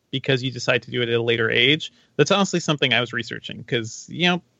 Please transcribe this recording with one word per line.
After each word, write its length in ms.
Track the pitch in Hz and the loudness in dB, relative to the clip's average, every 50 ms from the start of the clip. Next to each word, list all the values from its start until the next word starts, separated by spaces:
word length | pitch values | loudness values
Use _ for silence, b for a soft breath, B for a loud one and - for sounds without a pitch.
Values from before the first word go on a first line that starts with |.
| b _ | b _
because 320 | - 135 - - 135 123 123 | -8 -6 -2 0 0 0 0
you 80 | 135 | -4
decide 320 | 120 123 - - 127 120 - | -6 -4 -2 0 0 0 -2
to 80 | - | -4
do 100 | 120 123 | -4 -2
it 80 | 120 117 | -2 0
at 60 | 117 | 0
a 60 | 117 | 0
later 280 | 117 120 117 117 113 110 | 2 2 0 2 0 2
age. 420 | 117 120 120 131 151 160 - - b b b b b b | 2 4 4 4 4 2 0 -6 b b b b b b
That's 120 | 151 - | 2 4
honestly 300 | 196 202 196 - - 170 | 4 2 2 2 0 -2
something 340 | - - 151 139 147 127 113 | 0 0 0 0 2 2 2
I 80 | 117 | 2
was 120 | 120 - - | 0 0 -4
researching 500 | 120 113 - 120 - - - - 107 110 | -6 -8 -8 -10 -10 -10 -12 -14 -14 -6
'cause, 420 | - 131 117 113 117 - - - - | -4 -2 -2 -2 -4 -10 -14 -14 -12
you 200 | - 143 175 175 | -4 0 2 2
know, 160 | 180 170 - _ _ _ | 2 0 -2 _ _ _